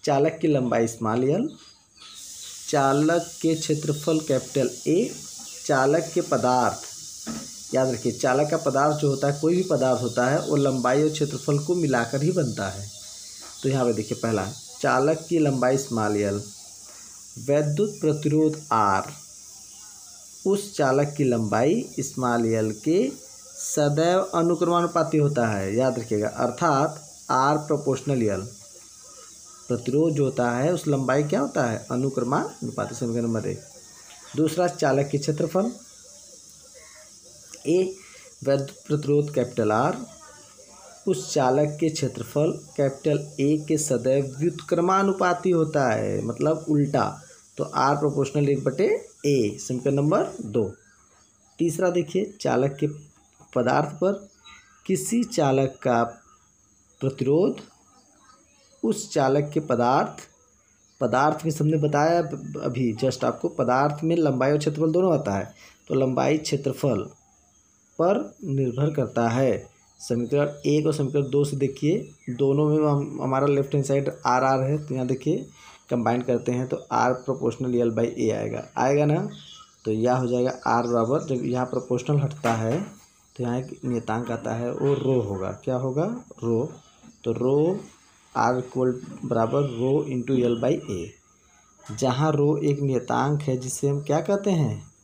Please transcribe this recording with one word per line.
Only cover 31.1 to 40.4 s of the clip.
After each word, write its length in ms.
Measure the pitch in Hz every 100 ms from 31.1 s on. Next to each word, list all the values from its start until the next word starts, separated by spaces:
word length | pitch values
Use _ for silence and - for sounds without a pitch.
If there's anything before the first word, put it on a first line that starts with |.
| 131
क्या 160 | 147 196
होता 260 | 277 196 127
है, 120 | 107 -
अनुक्रमानुपाती, 1040 | 123 135 131 120 147 415 - - - 101 113
समीकरण 280 | 120 117
नंबर 240 | 117 113 101
एक। 120 | 92 - - - - - - - -
दूसरा, 320 | 156 156 175
चालक 400 | 175 147 135 143
के 60 | 143
क्षेत्रफल, 540 | 143 151 165 185 220 - - - - - - - - - - 523 1017 - - - - - - - 135
ए 100 | 170 185 - - - - -
वैद्युत 280 | 127 139 135 - -
प्रतिरोध 460 | 151 143 147 147
कैपिटल 380 | - 117 - 107
R, 220 | 107 139 185 - - - -